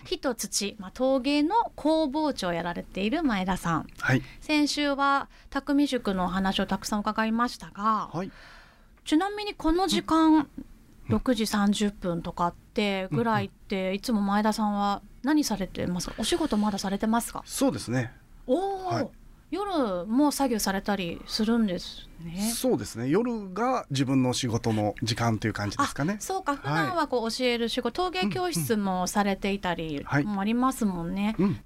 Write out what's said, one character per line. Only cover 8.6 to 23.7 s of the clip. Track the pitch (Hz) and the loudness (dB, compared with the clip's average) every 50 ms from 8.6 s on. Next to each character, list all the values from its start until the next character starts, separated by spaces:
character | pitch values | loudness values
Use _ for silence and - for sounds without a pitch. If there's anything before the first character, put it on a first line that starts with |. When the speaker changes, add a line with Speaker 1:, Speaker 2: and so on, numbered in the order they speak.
| - - - - - - - - - | -20 -20 -20 -20 -20 -20 -20 -10 -2
Speaker 1:
ち | - 311 | 2 2
な | 311 381 403 | 2 2 2
み | 415 415 415 | -2 -4 -6
に | 415 - | -6 -6
こ | - - 320 | -2 0 2
の | 320 349 381 | 2 4 2
時 | 339 294 349 | 2 2 0
間、 | - - 320 320 320 320 311 | 2 2 4 6 8 8 6
Speaker 2:
う | 311 | 6
ん。 | 294 - - - - - - - - - - - - | 4 0 -8 -16 -16 -16 -18 -20 -20 -20 -20 -12 -2
Speaker 1:
六 | - 214 214 - 262 254 | 0 0 0 2 2 2
時 | 214 220 | 2 0
三 | - - 208 202 202 | 0 2 2 2 2
十 | 202 - 208 202 | 2 2 0 0
分 | 202 - - 180 170 170 - | -2 -2 -4 -4 -4 -4 -6
と | 180 - | -6 -2
か | - 175 | 0 0
っ | 175 - - - - - | 0 -2 -4 -14 -6 -2
て | - 208 202 196 190 185 190 | 0 0 2 0 -2 -2 -2
ぐ | - 226 233 | 0 0 2
ら | 226 220 208 | 2 2 0
い | 196 | 0
っ | 196 | -4
て、 | - - - - 202 | -8 -14 -8 -6 -4
Speaker 2:
う | 190 185 | -2 -2
ん | 185 | -2
う | |
ん。 | 190 | -2
Speaker 1:
い | 202 | -2
つ | - - | -2 0
も | 233 202 | 0 0
前 | 202 196 202 208 | 2 2 2 2
田 | 214 220 214 | 2 2 2
さ | - 214 | 2 0
ん | 208 202 | 0 0
は | 202 202 202 202 202 - - - - | 0 0 0 0 -2 -6 -14 -14 -6
何 | - 262 311 302 277 | 0 2 2 2 2
さ | - 214 | 2 -2
れ | 196 185 | -2 -4
て | 175 - - - | -6 -4 -4 -4
ま | 175 180 180 | -2 -2 -4
す | 160 | -4
か？ | - - | -6 -6
お | - 220 | -4 -2
仕 | - 349 | -2 0
事 | 339 320 - 226 | 0 0 2 2
ま | 208 208 214 | 2 2 0
だ | 202 196 | 0 -2
さ | - 190 | -2 -2
れ | 196 | -2
て | 202 - | 0 0
ま | 220 226 233 | 2 0 0
す | - - | 0 -4
か？ | - - - | -10 -12 -12
Speaker 2:
そ | - - - 262 262 | -8 -2 2 2 2
う | |
で | 151 | 2
す | 110 - - | 0 -4 -2
ね。 | 120 131 127 - - - - - - - - | -2 -2 -2 -4 -8 -16 -20 -20 -20 -10 -2
Speaker 1:
お | - 254 339 381 392 392 381 370 359 | 0 0 0 0 -2 -4 -4 -4 -2
ー。 | 349 | -2
Speaker 2:
は | 330 - | -2 -2
い。 | - - - - - - - - - | -4 -6 -18 -20 -20 -20 -20 -12 -8
Speaker 1:
夜 | 294 370 403 403 370 311 254 208 185 175 175 | -6 -4 -4 -2 0 0 0 0 -2 -4 -4
も | 214 226 262 302 285 | 0 2 4 4 4
作 | - - 269 - | 2 2 0 0
業 | 233 208 | 0 0
さ | - 202 | 0 0
れ | 190 196 - | -2 -2 -2
た | - 202 | -2 -2
り | 190 180 170 170 - - | -2 -2 -6 -6 -8 -10
す | - - - 214 | -6 -2 0 2
る | 220 233 | 2 4
ん | 233 220 | 2 2
で | 196 175 180 | 2 0 -4
す | - - - - - - - - 165 | -6 -10 -14 -16 -18 -18 -18 -14 -12
ね。 | 170 165 185 208 226 233 | -10 -4 -2 -2 -2 -2
Speaker 2:
そ | - - 254 202 | 0 2 2 2
う | |
で | 123 104 | 2 0
す | - - | -4 -6
ね。 | 110 120 131 | -4 0 2
夜 | 156 202 247 247 233 220 202 190 | 2 2 2 0 -2 -4 -6 -8
が | 185 202 233 262 | -4 -2 0 0